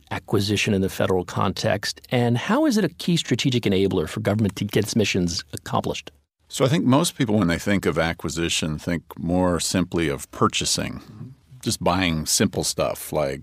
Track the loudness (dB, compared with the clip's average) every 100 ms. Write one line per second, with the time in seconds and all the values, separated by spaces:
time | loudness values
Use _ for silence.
0 | -12 -10 -2 -2 0 0 2 2 0 0
1 | 0 0 -2 -2 -2 0 0 0 -4 -8
2 | -2 0 2 0 0 2 2 2 0 -2
3 | 0 0 0 0 2 2 2 2 2 2
4 | -2 -2 0 2 0 -2 0 0 2 2
5 | 2 2 0 -2 -10 -14 -4 -2 -2 -6
6 | -10 -20 _ _ -8 0 2 2 4 4
7 | 2 0 0 2 2 2 0 0 2 2
8 | 0 -2 -4 -2 -2 -2 -2 -4 -4 -4
9 | -6 -8 -2 2 2 0 0 0 0 0
10 | 0 -2 -6 0 2 2 -2 -2 -4 -8
11 | -16 -18 -18 -18 _ -8 -6 0 0 2
12 | 2 0 0 2 2 0 -2 0 -2 -2
13 | -4 -2 -2 -4